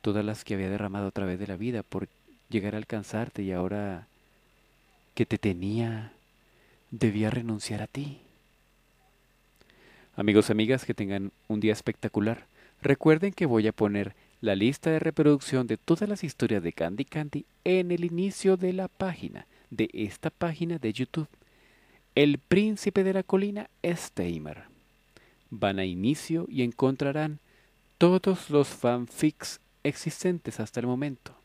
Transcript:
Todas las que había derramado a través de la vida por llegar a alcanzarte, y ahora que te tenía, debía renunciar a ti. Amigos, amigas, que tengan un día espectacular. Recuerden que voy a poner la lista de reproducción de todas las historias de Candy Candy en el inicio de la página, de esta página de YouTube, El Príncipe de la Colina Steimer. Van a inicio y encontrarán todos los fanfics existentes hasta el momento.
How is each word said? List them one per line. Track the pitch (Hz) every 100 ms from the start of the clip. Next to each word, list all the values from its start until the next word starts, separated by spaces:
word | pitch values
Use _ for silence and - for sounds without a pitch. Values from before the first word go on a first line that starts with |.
Todas | - 101
las | 104 107
que | -
había | 101 95
derramado | 101 104 98 98
a |
través | 98 98 90
de | 101
la | 92
vida | 113 120
por | - 95 95 _ _ _ _
llegar | 113 101
a | 107
alcanzarte, | 104 110 98 107 120 -
y | 95
ahora | 92 92 104 104 87 - _ _ _ _ _ _ _ _ _ _
que | - 117
te | 107
tenía, | 107 87 95 110 117 110 110 _ _ _ _ _ _ _ _
debía | 117 113 104 107
renunciar | 117 117 107 - 107
a | 110
ti. | - 147 139 _ _ _ _ _ _ _ _ _ _ _ _ _ _ _ _ _ _ _ -
Amigos, | 104 104 104
amigas, | 107 110 131
que | -
tengan | 120 101 98 98 _ _
un | 107
día | 107
espectacular. | 104 - 110 107 - 104 113 - _ - _
Recuerden | - 139 156 156 196
que | 190 160
voy | 113 107
a |
poner | - 104 104 101 - _ _
la | 110
lista | 98 110 143 -
de | 160
reproducción | 160 156 147 143 - 131 120
de | 113
todas | - 165 208
las | 202
historias | 160 - 117 107
de | 85
Candy | - 82 101 139
Candy | 156 151 143 - _
en | - 185 180
el | 175
inicio | 175 170 196 - 190 190
de | 185
la | 185 185
página, | _ 190 165 - - - _ _
de | 110 110
esta | - 104 - 160
página | - 170 156 170 170
de | 113
YouTube, | 107 127 - 151 _ _ _ _ _ _ _ _
El | - 147 139
Príncipe | _ 180 214 208 - 196
de | 190
la | 190
Colina | 190 190 202 202 214 _
Steimer. | 170 170 - - 87 82 76 76 - _ _ _ _ - _ _ _
Van | 113 104 98
a | 95
inicio | 90 101 151 - 165 170
y | 139
encontrarán | 123 - 131 135 139 143 156 151 _ _ _ _ _ _
todos | 175 185 196 180 -
los | 147 139
fanfics | - 123 120 120 - 151 - - - _ _
existentes | 147 - - - 185 175 - -
hasta | 110 -
el | 120
momento. | 123 143 131 - -